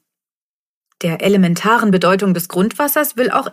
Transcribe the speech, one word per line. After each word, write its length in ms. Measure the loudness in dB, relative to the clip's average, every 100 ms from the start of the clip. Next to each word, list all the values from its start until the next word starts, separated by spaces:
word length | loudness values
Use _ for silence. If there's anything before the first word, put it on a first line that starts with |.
| _ _ _ _ _ _ _ _ _ -8
Der 220 | -6 -2
elementaren 680 | 0 2 2 2 2 2 2
Bedeutung 460 | 2 2 2 0 -2
des 120 | -2
Grundwassers 720 | -2 -2 -2 -2 -2 -2 -2
will 140 | -2
auch 160 | -2 -2